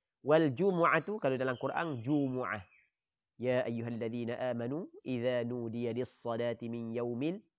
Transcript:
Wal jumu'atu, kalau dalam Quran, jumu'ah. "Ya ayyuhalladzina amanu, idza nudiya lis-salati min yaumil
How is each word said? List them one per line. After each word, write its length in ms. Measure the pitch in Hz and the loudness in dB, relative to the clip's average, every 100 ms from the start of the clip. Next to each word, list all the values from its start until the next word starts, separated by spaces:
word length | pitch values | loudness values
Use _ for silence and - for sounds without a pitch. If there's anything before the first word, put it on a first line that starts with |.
| _ _ | _ _
Wal 320 | 127 156 156 | 4 6 6
jumu'atu, 640 | 123 196 175 165 160 202 214 | 4 2 4 6 4 2 -2
kalau 160 | 135 127 | 0 0
dalam 160 | 131 123 | 0 -2
Quran, 480 | 135 151 165 127 | -2 -2 -2 -2
jumu'ah. 560 | 117 147 139 127 104 104 - _ _ _ _ _ _ - | 0 2 2 -2 -4 -6 -8 _ _ _ _ _ _ -4
"Ya 240 | 123 127 | 2 2
ayyuhalladzina 720 | 120 120 117 117 113 120 113 120 127 | 2 -2 -4 -4 -4 -2 -4 -2 -2
amanu, 400 | 117 120 151 262 - - | -2 -2 -4 -6 -10 -4
idza 400 | 123 123 123 117 | -2 0 0 0
nudiya 480 | 123 117 117 120 117 | -2 -4 -2 -2 -2
lis-salati 720 | 127 - 120 117 120 113 117 | -4 -6 -4 -2 -2 -2 -6
min 240 | 117 113 | -6 -4
yaumil 480 | 117 120 120 151 202 - | -2 -2 -2 -2 -4 -10